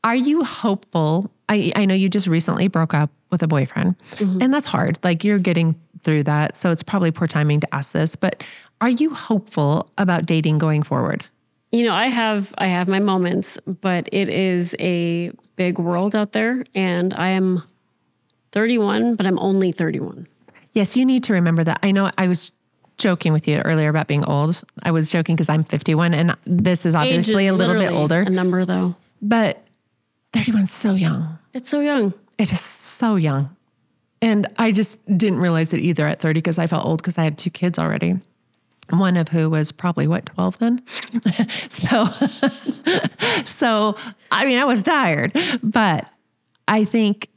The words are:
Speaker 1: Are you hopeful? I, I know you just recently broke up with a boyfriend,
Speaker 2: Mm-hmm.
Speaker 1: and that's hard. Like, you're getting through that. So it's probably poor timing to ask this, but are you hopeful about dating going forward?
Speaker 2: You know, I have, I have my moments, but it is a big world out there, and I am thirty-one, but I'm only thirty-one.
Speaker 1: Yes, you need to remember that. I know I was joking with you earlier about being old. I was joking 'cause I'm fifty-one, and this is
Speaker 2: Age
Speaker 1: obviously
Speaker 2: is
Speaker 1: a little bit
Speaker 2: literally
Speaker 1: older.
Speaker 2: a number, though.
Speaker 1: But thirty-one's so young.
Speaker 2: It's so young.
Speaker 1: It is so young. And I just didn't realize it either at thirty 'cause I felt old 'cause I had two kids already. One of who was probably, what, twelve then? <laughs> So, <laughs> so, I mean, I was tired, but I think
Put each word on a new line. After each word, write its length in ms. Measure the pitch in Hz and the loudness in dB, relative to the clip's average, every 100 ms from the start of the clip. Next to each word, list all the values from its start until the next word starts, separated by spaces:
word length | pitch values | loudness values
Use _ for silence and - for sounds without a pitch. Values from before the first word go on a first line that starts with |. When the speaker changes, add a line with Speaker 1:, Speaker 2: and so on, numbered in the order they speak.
Speaker 1:
Are 120 | 226 247 | 0 0
you 280 | 262 311 | 2 0
hopeful? 880 | 262 - - 196 - 170 156 165 202 _ - | 0 -2 -2 -2 -2 -2 0 0 -2 _ -2
I, 220 | 214 170 - | 0 0 0
I 100 | 196 | 2
know 100 | 190 | 2
you 140 | 190 | 2
just 180 | 202 185 | 0 0
recently 400 | 165 165 - 190 | 0 0 0 0
broke 260 | 165 160 | 2 0
up 180 | 147 147 _ _ | 2 0 _ _
with 100 | 170 | -2
a 40 | 160 | 2
boyfriend, 480 | 151 135 - 180 180 - | 0 0 0 -2 -2 -8
Speaker 2:
Mm-hmm. 300 | - 202 185 | -4 -2 2
Speaker 1:
and 120 | 254 | 2
that's 140 | 285 - | 0 0
hard. 320 | - 147 165 | -2 0 0
Like, 200 | 180 165 | 0 0
you're 160 | 208 208 | 2 2
getting 360 | 180 165 165 160 _ - | 2 2 2 0 _ -6
through 200 | - 151 | 0 0
that. 320 | 143 147 151 - | 2 0 0 -2
So 120 | 180 | -2
it's 120 | 165 | -2
probably 260 | - 202 170 | -2 0 0
poor 160 | 160 170 | 0 -2
timing 320 | 151 151 147 | 0 2 2
to 140 | - 139 | 0 -4
ask 160 | 139 | -4
this, 240 | 165 160 - | -2 -2 0
but 280 | 190 - - - - _ | -4 -4 -16 -20 -20 _
are 80 | 233 | 0
you 260 | 247 311 277 | 2 0 -2
hopeful 760 | - 214 - - 143 156 - - | -2 -2 0 -2 0 0 -2 -2
about 300 | 190 175 165 | 0 0 2
dating 320 | 160 156 151 | 0 2 2
going 240 | 156 151 | 2 0
forward? 420 | 147 139 123 - - _ _ _ _ | 0 -2 -2 -4 -8 _ _ _ _
Speaker 2:
You 120 | 233 233 | 0 0
know, 80 | 185 | 0
I 120 | 240 | 0
have, 460 | 240 220 214 196 - | 0 0 0 -4 -2
I 80 | 190 | 0
have 200 | 180 180 | 0 0
my 120 | 190 | 0
moments, 580 | 202 190 175 175 180 - - | 2 2 0 -2 -4 -10 -10
but 420 | 180 190 180 - | -6 -2 -2 -2
it 180 | 196 196 | -2 -2
is 460 | - 190 180 175 - | 0 0 0 -2 -4
a 520 | 180 175 170 170 175 - _ - | -2 0 -2 -2 -6 -10 _ -4
big 240 | 180 180 | -2 -2
world 360 | 170 175 202 208 | -2 0 0 -2
out 180 | 208 | -2
there, 300 | 214 220 254 - 196 | -2 -2 -2 -4 -4
and 360 | 190 175 185 - | -2 0 -2 -2
I 140 | 185 | -2
am 340 | 190 190 180 - _ _ _ _ _ _ _ _ | 0 0 -2 -4 _ _ _ _ _ _ _ _
thirty-one, 640 | 202 226 240 202 208 233 226 | -2 0 0 0 0 0 0
but 100 | 190 | 0
I'm 140 | 180 | 0
only 320 | 190 190 185 | 0 2 0
thirty-one. 560 | 165 165 - - - 175 _ - - _ | 0 -4 -4 -8 -12 -18 _ -20 -20 _
Speaker 1:
Yes, 220 | 220 196 247 | -2 0 2
you 100 | 262 | 4
need 180 | 254 | 2
to 100 | - | 2
remember 300 | 190 175 165 | 2 2 2
that. 160 | 165 - | 0 0
I 80 | 196 | 2
know 200 | 196 196 - | 2 0 0
I 100 | 185 | 0
was 240 | 175 - _ _ _ _ - | 0 -4 _ _ _ _ -4
joking 360 | 202 180 165 | -2 0 2
with 140 | 156 156 | 0 2
you 100 | 147 | -2
earlier 300 | - 160 151 | 0 0 2
about 180 | 156 151 | 0 0
being 160 | 147 | -2
old. 380 | 147 143 151 175 - - | 0 0 0 -2 -8 -8
I 80 | 175 | -2
was 200 | 160 160 | 0 0
joking 240 | 175 160 165 | 0 0 0
'cause 140 | 156 | 0
I'm 140 | 156 | 0
fifty-one, 500 | 151 151 - 156 170 | 0 -2 0 2 2
and 220 | 156 175 - - | 2 0 -2 -2
this 400 | 175 185 175 170 | 0 2 0 2
is 80 | 160 | 2
Speaker 2:
Age 60 | |
Speaker 1:
obviously 440 | 151 - 214 214 196 | 2 2 2 2 2
Speaker 2:
is 40 | |
Speaker 1:
a 40 | 190 | 2
little 180 | - | 2
bit 60 | 180 185 | 2 2
Speaker 2:
literally 80 | 160 | 0
Speaker 1:
older. 200 | 151 165 | 2 2
Speaker 2:
a 80 | 190 | 2
number, 340 | 185 185 180 180 | 0 0 0 0
though. 300 | 180 180 175 _ _ | 0 -2 -4 _ _
Speaker 1:
But 440 | 208 233 202 - _ _ _ _ _ _ _ | 0 2 2 -2 _ _ _ _ _ _ _
thirty-one's 380 | 233 226 220 185 | -2 0 2 0
so 220 | - 214 | 0 0
young. 460 | 190 165 147 160 160 _ | 0 0 -2 -6 -10 _
Speaker 2:
It's 160 | 262 254 | -12 -4
so 100 | 294 | -2
young. 320 | 294 285 202 185 _ - | 0 0 0 -4 _ -4
Speaker 1:
It 140 | 214 | -2
is 60 | 185 | -2
so 540 | - - - - 233 202 | -4 -8 -10 -2 0 2
young. 400 | 156 135 143 - _ _ _ _ _ _ | 2 0 -2 -8 _ _ _ _ _ _
And 260 | 226 208 196 - | 0 0 -2 0
I 140 | 226 | 2
just 280 | 208 214 - - 190 | 2 0 -6 -2 2
didn't 220 | 208 165 | 2 2
realize 340 | 175 165 165 | 2 2 0
it 60 | 175 | 0
either 280 | 175 160 151 | 0 0 0
at 120 | - | 0
thirty 200 | 160 156 | 0 0
'cause 160 | 160 165 | 0 -2
I 100 | 165 | 0
felt 180 | 165 - | -2 0
old 180 | 160 | -2
'cause 140 | - 175 | -2 0
I 60 | 156 | -2
had 120 | 151 | -2
two 120 | - | -8
kids 280 | - 180 165 | -2 -2 0
already. 400 | 160 - 165 185 - _ _ _ _ _ - | -2 0 -2 -2 -6 _ _ _ _ _ -2
One 260 | 170 190 175 | 0 2 2
of 120 | 160 | 2
who 200 | 165 160 | 0 2
was 220 | 156 151 | 0 -2
probably, 340 | - 180 170 151 | -2 -4 0 0
what, 200 | 170 - | 0 -4
twelve 320 | - 185 - | -4 -4 0
then? 200 | 233 247 - | -2 -2 -4
<laughs> 840 | - - 233 214 - 208 - - | -12 -8 -2 -2 0 -2 -4 -10
So, 360 | - - 247 220 | -6 0 2 0
<laughs> 1400 | - 285 - 285 - - - - 370 - - 466 427 247 | 0 -4 0 -4 -2 -10 -4 -2 0 -2 -4 -2 -2 -4
so, 500 | - 240 214 214 202 240 - _ | -2 0 2 0 -2 -12 -18 _
I 140 | - 269 | -2 2
mean, 140 | 247 | 2
I 60 | 277 | 2
was 180 | 233 | 0
tired, 480 | 196 302 208 147 139 285 320 262 | 2 2 2 0 -2 -2 -2 -2
but 460 | 220 233 208 156 - _ _ _ _ _ - | -2 2 2 0 -6 _ _ _ _ _ -2
I 160 | 214 214 | 0 2
think 440 | 233 214 202 - | 2 2 0 -8